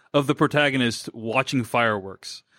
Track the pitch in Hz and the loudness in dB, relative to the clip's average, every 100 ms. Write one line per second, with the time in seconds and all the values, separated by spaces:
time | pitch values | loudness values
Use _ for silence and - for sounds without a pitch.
0 | _ 147 139 147 147 147 143 131 120 - | _ 0 2 2 2 2 2 2 0 -2
1 | - 117 113 117 131 135 110 120 113 104 | -10 -10 -2 -2 0 -2 0 0 2 0
2 | 95 95 - - _ | -4 -16 -16 -18 _